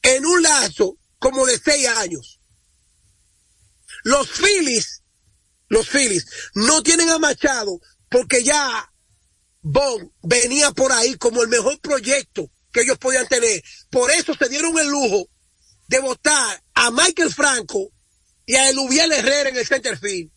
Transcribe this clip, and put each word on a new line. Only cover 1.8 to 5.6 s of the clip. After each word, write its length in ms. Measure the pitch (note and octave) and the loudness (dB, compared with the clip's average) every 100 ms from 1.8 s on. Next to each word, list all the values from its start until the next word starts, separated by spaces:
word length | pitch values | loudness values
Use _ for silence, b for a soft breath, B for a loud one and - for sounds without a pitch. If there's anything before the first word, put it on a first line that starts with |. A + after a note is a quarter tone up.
| C4 | 0
años. 540 | A3+ G3 E3 - _ _ _ _ _ _ _ _ _ _ _ _ _ _ _ _ B | -2 -4 -8 -12 _ _ _ _ _ _ _ _ _ _ _ _ _ _ _ _ B
Los 260 | - C#4 C4+ | 0 0 0
Phillies, 720 | - G4 G4+ D4 A#3 - - _ _ _ _ _ _ | 0 2 2 0 -2 -4 -12 _ _ _ _ _ _